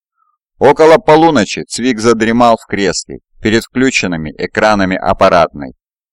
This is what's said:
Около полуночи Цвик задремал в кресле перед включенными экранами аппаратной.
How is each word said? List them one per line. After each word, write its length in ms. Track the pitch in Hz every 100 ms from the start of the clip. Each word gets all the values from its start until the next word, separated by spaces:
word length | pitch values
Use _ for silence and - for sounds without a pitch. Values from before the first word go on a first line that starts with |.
| _ _ _ _ _ _
Около 380 | 131 143 160 156
полуночи 680 | - 156 165 139 95 - 76
Цвик 320 | - 127 110
задремал 560 | 117 113 113 120 120 113
в 80 | -
кресле 520 | 101 95 - - 67 _ _
перед 220 | 110 113
включенными 680 | - 123 131 - 95 80 76 -
экранами 580 | 90 101 107 104 92 92
аппаратной. 760 | - - 95 87 78 73 65 - _ _ _